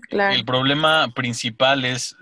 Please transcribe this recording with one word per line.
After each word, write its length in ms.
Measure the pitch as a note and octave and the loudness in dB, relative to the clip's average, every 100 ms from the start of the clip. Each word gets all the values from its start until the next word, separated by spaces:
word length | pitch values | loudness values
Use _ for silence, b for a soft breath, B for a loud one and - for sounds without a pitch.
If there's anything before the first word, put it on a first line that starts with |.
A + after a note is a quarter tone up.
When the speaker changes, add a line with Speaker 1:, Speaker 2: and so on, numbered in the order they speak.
| - | -6
Speaker 1:
Claro. 240 | G#3 G3 | -2 0
Speaker 2:
El 100 | B2+ | 0
problema 640 | A#2+ B2+ C3+ C#3+ D#3 D#3 B2+ | 0 0 0 2 2 2 0
principal 720 | - B2 A#2 A#2+ A2 C3 C#3 B2+ | -2 -4 -4 -6 0 2 2 0
es 300 | B2 - - | -4 -8 -12